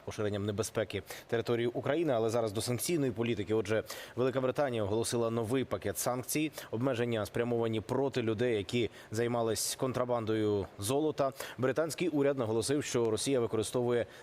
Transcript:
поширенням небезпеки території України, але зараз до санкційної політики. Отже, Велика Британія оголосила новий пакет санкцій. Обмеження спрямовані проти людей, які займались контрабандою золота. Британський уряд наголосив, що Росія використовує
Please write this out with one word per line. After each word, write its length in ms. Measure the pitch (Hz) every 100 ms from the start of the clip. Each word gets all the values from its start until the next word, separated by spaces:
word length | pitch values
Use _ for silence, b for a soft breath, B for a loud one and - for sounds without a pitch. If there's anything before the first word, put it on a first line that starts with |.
| -
поширенням 400 | 95 104 101 101
небезпеки 580 | 101 107 - 104 101 - B -
території 400 | 117 113 117 117
України, 460 | 139 117 151 165
але 160 | 120 113
зараз 220 | 117 113
до 100 | 101
санкційної 500 | 110 123 - 175 135
політики. 420 | 104 117 110 95
Отже, 300 | 110 98 110 - B B -
Велика 260 | 131 123
Британія 420 | 127 127 139 120
оголосила 460 | 101 107 117 123 113
новий 340 | 117 110 131
пакет 340 | 123 101 101 95
санкцій. 540 | - 123 120 151 156 B B
Обмеження 540 | 110 135 117 120 113 101
спрямовані 560 | 113 120 117 117 110
проти 400 | 95 123 139 127
людей, 360 | 110 107 123 110
які 320 | 92 120 107 B B
займались 640 | 110 120 120 113 104 - -
контрабандою 920 | 131 123 123 120 107 110 107 101 92 -
золота. 520 | 104 139 156 143 139 - B -
Британський 520 | 127 131 160 - 180
уряд 280 | 147 139 139
наголосив, 460 | 110 113 107 143
що 280 | - 123 117
Росія 280 | 110 - 135
використовує 640 | 113 113 104 127 120 120 - B